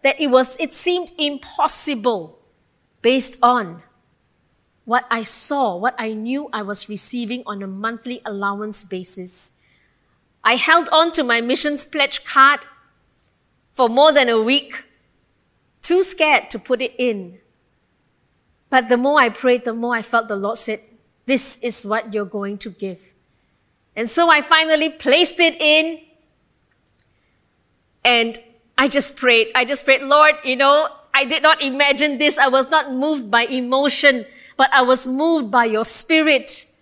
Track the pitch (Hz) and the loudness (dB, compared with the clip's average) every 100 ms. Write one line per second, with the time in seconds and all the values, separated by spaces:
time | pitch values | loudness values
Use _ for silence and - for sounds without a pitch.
0 | 269 285 294 254 254 - 320 - 349 359 | 0 0 2 2 2 -2 -2 -2 0 -2
1 | 339 - 294 285 - - 302 - - 262 | -6 -6 -6 -6 -12 -4 0 2 0 -2
2 | 220 214 156 _ _ _ _ _ _ _ | -4 -4 -8 _ _ _ _ _ _ _
3 | 226 262 - - 240 247 190 170 _ _ | 0 2 0 2 2 2 -2 -14 _ _
4 | _ _ _ _ _ _ _ _ - 240 | _ _ _ _ _ _ _ _ -4 -4
5 | 247 233 214 - - 285 247 175 226 - | -2 -6 -2 -2 -2 -2 -2 -2 -4 -4
6 | 226 214 226 269 294 220 196 208 - 208 | -8 -8 -6 -6 -6 -10 -6 -8 -6 -6
7 | - 247 233 247 - 202 196 190 220 226 | -6 -6 -8 -8 -10 -12 -10 -8 -8 -8
8 | 240 247 - 202 202 202 214 208 - 185 | -12 -12 -10 -6 -6 -6 -6 -6 -6 -8
9 | 180 - 180 - - - _ _ _ _ | -8 -8 -6 -6 -6 -10 _ _ _ _
10 | _ _ _ _ - 240 269 330 320 311 | _ _ _ _ 0 0 4 2 4 2
11 | 330 330 254 233 233 262 294 285 - 311 | 2 0 0 0 0 0 0 -2 -6 -2
12 | 277 - - - 269 285 - _ _ _ | -2 -2 -2 4 4 4 -8 _ _ _
13 | _ _ _ _ _ _ _ - 247 233 | _ _ _ _ _ _ _ 0 2 6
14 | 302 294 247 226 220 277 277 - - _ | 6 6 4 2 2 0 0 -16 -18 _
15 | _ _ _ _ _ _ _ _ - 349 | _ _ _ _ _ _ _ _ 0 2
16 | 370 - 311 269 - 220 - 247 254 - | 0 0 2 2 0 -10 -4 -4 -4 -4
17 | 247 208 180 185 _ _ _ _ _ _ | -4 -4 -10 -18 _ _ _ _ _ _
18 | _ _ _ _ _ _ _ 269 226 240 | _ _ _ _ _ _ _ 0 2 0
19 | 262 294 240 - 254 247 247 226 233 240 | 2 4 2 2 0 0 -2 -6 -4 -4
20 | 220 233 226 202 202 - - 214 _ _ | -2 -2 -2 -6 -4 -2 -2 -4 _ _
21 | _ _ - 262 - - 240 220 202 220 | _ _ -2 0 0 -2 -2 -4 -2 -6
22 | 226 208 202 208 202 202 220 180 196 175 | -4 -8 -8 -8 -10 -8 -10 -10 -12 -12
23 | - _ _ _ _ _ _ _ _ - | -18 _ _ _ _ _ _ _ _ -6
24 | 233 - 339 302 285 320 320 311 311 311 | 0 2 4 2 4 2 4 0 0 -4
25 | 294 294 349 - 339 330 302 311 320 320 | 0 4 2 2 0 2 2 2 0 -6
26 | _ _ _ _ _ _ _ _ _ _ | _ _ _ _ _ _ _ _ _ _
27 | _ _ _ _ _ _ _ _ _ _ | _ _ _ _ _ _ _ _ _ _
28 | 233 240 226 226 - _ _ - 269 277 | 0 2 0 -6 -20 _ _ -2 0 2
29 | - - 247 233 220 254 240 277 - 269 | -2 -2 2 2 2 -2 -2 -2 0 0
30 | 269 294 302 302 269 254 277 294 311 - | 2 4 4 2 -4 0 2 2 0 -8
31 | _ 277 233 311 302 311 277 262 285 277 | _ -4 -2 2 2 2 0 0 0 2
32 | 302 262 294 294 269 262 262 311 285 254 | 0 2 0 4 4 2 2 0 0 -4
33 | 285 294 220 233 233 240 247 262 285 277 | -2 -4 0 0 0 -4 -2 0 0 2
34 | 294 254 214 - - - 262 269 254 254 | 2 2 -4 -20 -20 0 2 2 4 2
35 | 254 262 320 330 233 247 233 214 226 - | 0 -2 0 0 0 0 0 0 0 0
36 | - 320 311 294 - - - _ | 2 2 2 0 0 -8 -10 _